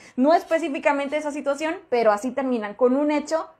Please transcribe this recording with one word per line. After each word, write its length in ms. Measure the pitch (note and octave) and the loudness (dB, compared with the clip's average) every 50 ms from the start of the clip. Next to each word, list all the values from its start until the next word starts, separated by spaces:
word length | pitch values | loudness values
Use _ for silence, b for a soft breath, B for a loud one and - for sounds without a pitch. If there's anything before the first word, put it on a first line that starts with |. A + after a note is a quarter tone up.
| B B B | B B B
No 160 | B3 B3+ D4 E4 | 2 4 4 4
específicamente 840 | F4 F4 - E4 D#4+ D#4+ E4 C4+ E4 D4+ D4+ C#4 C#4 C#4 C#4 D4+ | 4 2 0 -2 0 0 -2 -6 -2 0 0 0 0 -2 -4 -4
esa 160 | D4+ D4+ D4 C4+ | -4 -4 -4 -6
situación, 420 | D4+ C#4 C#4 C#4+ C#4+ D#4 D#4 E4+ G4 - - | -4 -4 -4 -4 -2 -2 -6 -6 -6 -6 -2
pero 220 | B3 A#3+ A3+ G#3+ G#3 | 0 2 4 4 2
así 180 | G#3 B3+ B3+ | 2 0 -6
terminan, 440 | B3 C#4 C4 C4 B3 A3+ G#3+ G3+ G3+ | -4 -4 -4 -2 -2 -4 -4 -6 -4
con 220 | - B3+ B3 B3+ | 0 2 2 4
un 140 | C#4 D4 D4 | 2 2 2
hecho 380 | D4+ D4 D4 - D#4+ D#4+ - - - _ | 0 0 -2 -2 -4 -4 -4 -6 -14 _